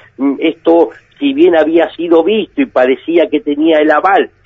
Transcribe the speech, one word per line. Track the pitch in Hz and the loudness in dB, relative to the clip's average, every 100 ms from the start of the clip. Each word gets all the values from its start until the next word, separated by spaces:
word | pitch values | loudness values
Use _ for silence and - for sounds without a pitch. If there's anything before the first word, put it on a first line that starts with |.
| - - | -20 -6
mm, | 139 135 | -6 -2
esto, | 165 - - 170 160 - _ _ | -4 -4 0 2 2 -4 _ _
si | 143 | -4
bien | 135 180 165 | 2 2 2
había | 156 165 156 - | 2 0 -2 -6
sido | 170 165 | 0 0
visto | 160 220 175 - | 2 -2 -4 -6
y | 131 | -4
parecía | - 127 131 - 165 156 | 0 0 -2 -2 -2 0
que | 151 | -2
tenía | 147 143 160 156 | -4 -2 0 2
el | 156 | 2
aval, | 151 185 190 135 _ | 0 2 0 -2 _